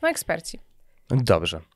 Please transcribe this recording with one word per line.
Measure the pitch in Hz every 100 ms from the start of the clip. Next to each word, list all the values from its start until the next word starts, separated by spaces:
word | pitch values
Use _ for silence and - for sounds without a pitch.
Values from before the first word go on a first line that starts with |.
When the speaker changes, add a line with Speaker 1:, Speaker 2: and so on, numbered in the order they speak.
Speaker 1:
no, | 320
eksperci. | - - 170 - - - _ - _ -
Speaker 2:
Dobrze. | 131 120 85 85 82 -